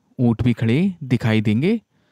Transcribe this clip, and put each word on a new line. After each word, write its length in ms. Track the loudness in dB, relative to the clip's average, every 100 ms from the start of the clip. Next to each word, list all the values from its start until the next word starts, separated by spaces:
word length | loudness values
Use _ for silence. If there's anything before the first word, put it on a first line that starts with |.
| _ -2
ऊँट 240 | 0 0
भी 100 | 0
खड़े 420 | 0 0 0 0 -4
दिखाई 360 | -4 -2 2 0
देंगे, 400 | 2 0 0 -2 -6 _ _